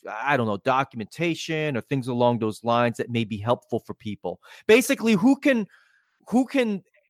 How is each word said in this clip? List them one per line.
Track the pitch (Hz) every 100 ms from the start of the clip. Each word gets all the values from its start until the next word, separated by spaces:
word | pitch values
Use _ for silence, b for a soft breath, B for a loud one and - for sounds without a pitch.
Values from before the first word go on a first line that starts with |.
| -
I | 107 131 143
don't | 113
know, | 101
documentation | - 131 135 120 104 - 170 156 - 156 151 127
or |
things | - 139 123
along | 123 120 120
those | 110 104
lines | 117 117 120 113
that | 117
may | 117 110
be | 107
helpful | 107 123 - 113
for | -
people? | 104 107 101 90 87 B B -
Basically, | 226 - 262 220 208
who | 226 269
can, | 294 247 202 b b b b b -
who | 233 254
can | 277 233 196 - _ _